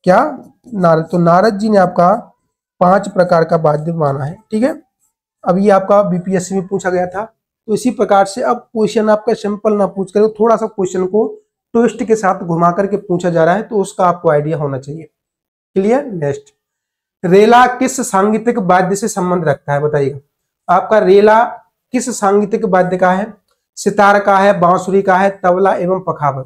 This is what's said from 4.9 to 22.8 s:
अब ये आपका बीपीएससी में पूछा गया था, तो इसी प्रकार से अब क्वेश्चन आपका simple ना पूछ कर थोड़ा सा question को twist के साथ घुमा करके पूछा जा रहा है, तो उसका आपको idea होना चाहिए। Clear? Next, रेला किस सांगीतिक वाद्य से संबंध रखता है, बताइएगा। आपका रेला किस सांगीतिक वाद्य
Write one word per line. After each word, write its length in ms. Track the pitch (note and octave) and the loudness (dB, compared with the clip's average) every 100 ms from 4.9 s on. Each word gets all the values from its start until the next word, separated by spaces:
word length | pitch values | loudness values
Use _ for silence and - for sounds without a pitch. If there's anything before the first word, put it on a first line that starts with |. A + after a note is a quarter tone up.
| _ _ _ _ _ - | _ _ _ _ _ -2
अब 100 | F3+ | 0
ये 120 | G3+ | 2
आपका 320 | G3 F#3+ G3+ | 2 2 0
बीपीएससी 520 | F#3+ F3+ F#3 F#3+ F3+ | 2 -4 -4 -6 -4
में 140 | F#3+ F3+ | -6 -4
पूछा 220 | G3 F#3+ | -6 -4
गया 160 | F3+ F3+ | -4 -4
था, 180 | F3+ A3 _ _ _ - | -8 -12 _ _ _ -6
तो 80 | |
इसी 160 | G#3 B3 | -2 -2
प्रकार 340 | - G3 G3 | -2 2 2
से 180 | G3 - | 2 -2
अब 140 | - A#3 | -4 -4
क्वेश्चन 540 | _ A3 G#3 A3+ G#3+ | _ -4 -2 0 0
आपका 240 | G#3 A#3 | 0 0
simple 380 | A3 G3+ G#3 A3 | -4 -4 -4 -2
ना 140 | G#3 F#3+ | 0 -2
पूछ 260 | G3 F#3 | -4 -4
कर 160 | G#3 G#3+ | 0 -2
थोड़ा 280 | A3 A3+ A3 | 0 0 2
सा 100 | A3 | -2
question 400 | - F3+ F#3+ F#3 | -4 -4 -4 -2
को 360 | G#3 G#3+ - _ _ _ | -2 -2 -8 _ _ _
twist 320 | A#3 A#3 - | 0 0 -2
के 120 | A3 A3 | -2 0
साथ 240 | F#3 F#3+ | 0 -2
घुमा 320 | F3 E3+ E3+ | -4 0 0
करके 240 | F3 G3 G3 | 0 -2 -4
पूछा 340 | - F3 F3+ | -4 -4 -2
जा 140 | E3 | 0
रहा 100 | D#3+ | 2
है, 80 | F#3+ | 0
तो 140 | A3 G#3+ | -2 -4
उसका 300 | F#3+ - F3+ | -4 -2 -2
आपको 240 | F3 E3+ | 0 0
idea 280 | D3 D3+ D#3 | 0 -2 -4
होना 200 | D3 C3 | -6 -6
चाहिए। 320 | C#3 D#3+ D#3 _ _ _ _ _ _ | -10 -16 -18 _ _ _ _ _ _
Clear? 300 | G3 G3+ B3+ | -2 0 -2
Next, 380 | C#4+ F#3 C#3+ C#3 _ _ _ _ _ _ _ _ | -2 -6 -6 -6 _ _ _ _ _ _ _ _
रेला 420 | F3 F#3+ G#3+ A#3+ B3 | 2 4 6 6 4
किस 440 | B3 B3+ - A#3 | 0 -4 -4 -4
सांगीतिक 480 | F#3+ G#3 A3 A3+ A#3+ | 0 0 0 -2 -2
वाद्य 380 | F3 F3+ F3+ G3 | 0 2 2 -2
से 120 | A3+ | -4
संबंध 360 | G3+ F3+ F3+ | -4 -2 -2
रखता 280 | D#3 C3+ - | -2 -4 -4
है, 80 | C#3+ | -2
बताइएगा। 380 | D3 D3+ C#3 C#3 _ _ _ _ - | -2 0 -2 -6 _ _ _ _ -2
आपका 240 | F3+ - G#3+ | -2 2 0
रेला 460 | F#3 G3+ G#3 G#3+ A#3+ - _ _ _ | 4 6 6 4 2 -6 _ _ _
किस 280 | B3 B3 - | -6 -6 -2
सांगीतिक 440 | G3+ G3+ G3+ A3 | 0 0 0 -2
वाद्य 320 | G#3+ F#3 | 0 0